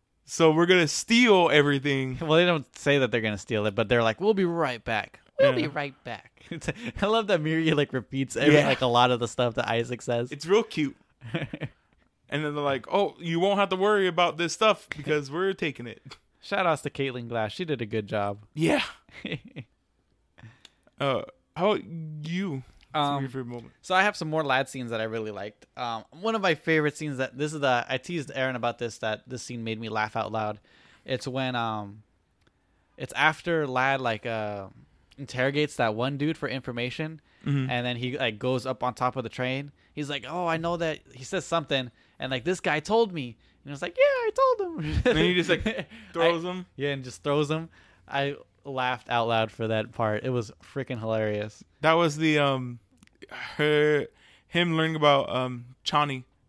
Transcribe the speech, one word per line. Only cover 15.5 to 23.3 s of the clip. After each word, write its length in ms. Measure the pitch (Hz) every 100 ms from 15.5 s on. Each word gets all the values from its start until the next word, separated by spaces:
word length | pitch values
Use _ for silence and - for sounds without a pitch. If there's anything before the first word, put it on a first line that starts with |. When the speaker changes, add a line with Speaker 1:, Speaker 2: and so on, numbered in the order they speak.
Speaker 1:
taking 340 | 175 165 135 123
it." 300 | 104 - - _ _
Speaker 2:
Shout 240 | - 202 180
outs 160 | 151
to 80 | 143
Caitlin 400 | - 139 123 117
Glass. 240 | 117 107
She 100 | -
did 180 | 180 185
a 40 | 101
good 200 | 113 104
job. 320 | 107 101 104 -
Speaker 1:
Yeah. 300 | - 160 285 - - _ -
Speaker 2:
<laughs> 80 | - - - - 117 _ _ _ _ _ _ _ 110 _ - _ _ -
Speaker 1:
Uh, 220 | 139 123 - - _ -
how 160 | 185
about 120 | 208 98
you? 800 | 165 156 151 151 175 196 135 - - _
Some 80 | 156
of 100 | 143 143
Speaker 2:
Um, 40 |
Speaker 1:
your 60 |
favorite 160 | 135